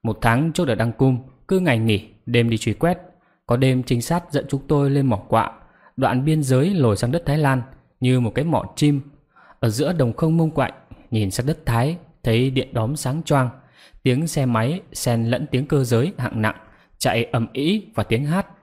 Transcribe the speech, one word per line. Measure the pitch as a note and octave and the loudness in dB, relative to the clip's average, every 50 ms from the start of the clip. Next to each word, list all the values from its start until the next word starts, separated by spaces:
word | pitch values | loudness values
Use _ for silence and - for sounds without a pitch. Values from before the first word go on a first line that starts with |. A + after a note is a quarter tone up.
| - | -4
Một | A2+ G#2+ - | -6 -6 0
tháng | - A#2 A2+ B2+ D#3 E3 D3+ | 0 2 2 2 0 0 0
chốt | - F3 | -2 -2
ở | C#3 A2 | -2 0
Đăng | G#2+ A#2 A#2+ | 0 -2 -2
Cung, | A#2 - C3+ C3 B2+ A#2 - - - _ - | 0 2 2 2 2 0 -4 -12 -20 _ -4
cứ | - F#3+ F#3+ | -2 0 0
ngày | F#3 E3 B2+ A2+ | 2 2 2 2
nghỉ, | A2+ A2+ G#2+ F#2 - - - _ _ | 2 2 0 0 -2 -8 -20 _ _
đêm | - A#2+ A#2+ A#2 A#2 | 0 2 2 2 2
đi | A2+ | 0
truy | G#2+ - A2+ G#2 | 0 -2 -2 -2
quét. | - - E3+ F3+ - - - - _ _ _ _ _ _ | 0 0 0 0 -2 -6 -20 -20 _ _ _ _ _ _
Có | - A#2+ | -2 0
đêm | B2 C3+ C3 B2+ B2+ B2 | 2 2 2 2 0 0
trinh | - C3 A#2+ | 0 -2 -2
sát | - - E3 F3 E3+ - | 0 -2 -2 -4 -4 -2
dẫn | - C#3+ - - | -4 -4 -2 -2
chúng | - C3+ - | -6 -6 -2
tôi | - D#3 C#3+ C#3+ C#3 | 0 0 2 2 2
lên | C#3 C#3 C3+ | 2 2 2
mỏ | C3 A2+ | 2 0
quạ, | F#2+ - - A2 A2+ - - - - - - _ _ _ - _ | -2 -2 0 0 0 0 0 -6 -16 -20 -20 _ _ _ -16 _
đoạn | - C3 G#2 A2+ B2+ C3+ | -2 0 0 0 0 2
biên | D#3 D#3 D#3 C#3+ | 2 0 0 2
giới | C3 C3 B2+ C#3+ F#3+ | 2 2 2 2 2
lồi | G3+ F3 C3+ A2+ G2+ | 2 2 2 2 2
sang | F#2+ - A#2 | 2 0 -2
đất | C3+ E3+ - | -2 -2 -2
Thái | - C#3+ | -2 0
Lan | D#3 D3+ C#3 C3 C3 A#2 - - - _ _ _ _ | 2 2 2 0 0 -2 -6 -16 -20 _ _ _ _
như | B2+ B2 B2+ B2+ | 0 2 2 2
một | A#2+ A2 - | 2 0 -2
cái | A#2+ D3 | -2 -2
mỏ | E3+ D3+ A2 - - - | 0 -2 -2 -2 -4 -4
chim. | - D3+ D3 C#3+ C#3 C3 - - _ _ _ _ - - - - _ | 0 2 2 2 0 -4 -10 -20 _ _ _ _ -20 -20 -20 -8 _
Ở | - A#2 | -2 -2
giữa | G#2 A#2+ D3+ D3+ F3+ | 0 0 0 0 2
đồng | D#3+ C3+ A#2+ A2 | 0 0 0 0
không | - E3 D#3+ D#3+ | 0 0 2 2
mông | E3+ E3 D#3 | 2 2 2
quạnh, | D#3 C#3+ C3 - - - - _ - - - - | 0 -2 -2 -2 -4 -14 -20 _ -20 -20 -10 -4
nhìn | A#2 A2 G#2 F#2+ | -2 -2 0 0
sang | - - A#2+ | -2 -2 -2
đất | C#3+ F3 - - | -2 -4 -2 -2
Thái, | - A#2 A#2 B2 D3 E3+ F3 - - _ _ - | -2 0 2 0 0 -2 -6 -10 -20 _ _ -2
thấy | A#2+ A2+ A#2 B2+ C3+ | 0 2 2 2 2
điện | C3 C3 - - - | 0 -2 -4 -2 -4
đóm | B2 A2 A#2+ D3 | -4 -2 -2 -4
sáng | D3+ - B2+ C3 D#3+ D#3+ | -4 -4 -4 -4 -4 -2
choang, | - D3+ C#3 B2+ A#2 - - - _ _ - - - - - _ | 0 2 2 2 0 -4 -10 -20 _ _ -20 -20 -20 -20 -2 _
tiếng | C3+ B2 C3+ E3 | 0 2 2 0
xe | D#3+ - D3+ C3+ | -2 -2 -2 0
máy | B2+ A#2 A2 A2+ B2+ E3 F#3+ - - - | 2 2 0 0 0 -4 -6 -8 -12 -12
xen | - - B2 A#2 A#2 A2+ | -6 -2 0 0 0 0
lẫn | A#2 B2 - D#3 - | 0 -2 -2 -4 -2
tiếng | - B2 C#3+ | -2 -4 -2
cơ | - D#3+ C#3+ C3 | 0 0 0 0
giới | A#2 B2 A2+ C3 F3+ G3+ | 2 2 0 0 0 -4
hạng | - B2+ - - A2+ | -6 -8 -6 -4 -2
nặng | G#2+ A2 - - - - - _ _ _ _ | -2 -2 -2 -6 -18 -20 -20 _ _ _ _
chạy | _ - - E2+ A#2 A#2 | _ -2 0 0 0 -2
ầm | - - A#2+ A#2 - - | -2 -2 -2 -2 -2 -4
ĩ | C3 C#3+ E3 G3+ A3 G3+ - - | -2 0 0 0 -2 -4 -6 -6
và | - G2 | -6 -2
tiếng | - A2+ A2+ C#3+ | -2 -2 -2 0
hát | D3 E3 G3 - - - _ | -2 -2 -2 -4 -6 -14 _